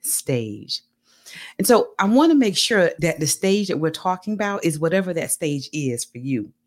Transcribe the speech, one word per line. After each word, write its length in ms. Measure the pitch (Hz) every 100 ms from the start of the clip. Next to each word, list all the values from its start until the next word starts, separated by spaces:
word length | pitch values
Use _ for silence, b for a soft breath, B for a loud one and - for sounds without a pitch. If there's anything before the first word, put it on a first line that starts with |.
stage. 800 | - - - 127 110 104 - - _ _ B B B B B B
And 100 | 196
so 260 | 233 - -
I 60 |
wanna 300 | 196 247 330
make 240 | 294 220 160
sure 320 | - 214 170 -
that 200 | 165 -
the 80 | 156
stage 420 | - 190 202 190
that 100 | 147
we're 100 | 160
talking 460 | 160 185 180 214
about 280 | 208 202 202
is 160 | 165 147
whatever 360 | 160 190 180
that 160 | 165 147
stage 400 | - 160 143 -
is 320 | 151 135 120
for 140 | - 120
you. 340 | 131 127 107 _